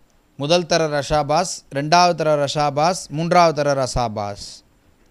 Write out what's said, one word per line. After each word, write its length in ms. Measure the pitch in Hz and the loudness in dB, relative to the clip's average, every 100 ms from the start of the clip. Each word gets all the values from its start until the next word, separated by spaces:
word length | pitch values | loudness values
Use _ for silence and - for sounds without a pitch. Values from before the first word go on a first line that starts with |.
| _ _ _ - | _ _ _ -8
முதல் 280 | 143 175 165 | 0 0 2
தர 340 | 170 156 147 | 0 0 -2
ரசாபாஸ், 640 | 131 151 143 151 180 - - | -2 -2 0 -2 -2 -6 -10
ரெண்டாவது 440 | 135 151 175 180 165 | -6 2 4 4 2
தர 300 | 156 147 143 | 0 0 0
ரசாபாஸ், 640 | 151 147 139 165 185 - | -2 -2 0 0 -2 -6
மூன்றாவது 540 | 143 170 175 170 147 | -6 0 4 4 2
தர 200 | 143 135 | 0 0
ரசாபாஸ். 840 | 127 131 117 107 101 101 - - _ _ _ _ _ | -2 -2 -4 -4 -8 -10 -14 -20 _ _ _ _ _